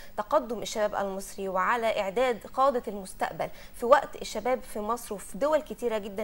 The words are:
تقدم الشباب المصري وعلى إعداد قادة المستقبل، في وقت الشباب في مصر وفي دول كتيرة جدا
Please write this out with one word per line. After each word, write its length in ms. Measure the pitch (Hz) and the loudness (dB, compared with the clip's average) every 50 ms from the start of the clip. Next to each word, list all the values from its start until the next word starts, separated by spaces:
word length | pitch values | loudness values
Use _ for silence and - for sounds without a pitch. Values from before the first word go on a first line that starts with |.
| - - - - | -14 -8 -6 -6
تقدم 440 | 214 - - 311 254 220 240 208 | -2 2 2 2 2 2 -2 -6
الشباب 340 | - - - 233 208 208 196 | -6 -4 0 0 0 2 2
المصري 540 | - 196 196 190 190 196 - - - 196 190 | 0 -2 -2 -2 -6 -8 -8 -8 -6 -6 -2
وعلى 500 | 180 185 185 196 233 247 226 226 208 214 | 0 0 2 2 2 2 2 2 0 0
إعداد 480 | 202 196 185 226 262 254 240 196 - - - | 0 0 0 2 2 2 2 0 -4 -6 0
قادة 300 | - 226 277 226 247 240 - | 4 4 4 4 2 0 -4
المستقبل، 640 | 190 202 190 190 - - - - - 160 - - - - - - - | -6 -8 -8 -10 -6 -4 -4 -4 -2 -4 -6 -6 -6 -10 -12 -14 -8
في 120 | - 247 | -4 6
وقت 360 | 233 277 - - - - - | 8 8 8 8 4 -4 -8
الشباب 400 | - - - 220 202 247 254 247 | -8 -6 -6 -2 0 2 0 0
في 180 | 247 - - 226 | 0 -4 -6 -4
مصر 360 | 208 208 233 240 - - 214 | -2 -2 -2 -2 -4 -6 -8
وفي 220 | 190 - - - 190 | -8 -8 -8 -4 0
دول 240 | 269 294 311 294 | 2 2 4 2
كتيرة 360 | - - 220 - 240 240 220 220 | 2 -2 -6 -4 -2 -2 -2 -2
جدا 260 | 196 226 196 190 | -2 -4 -6 -4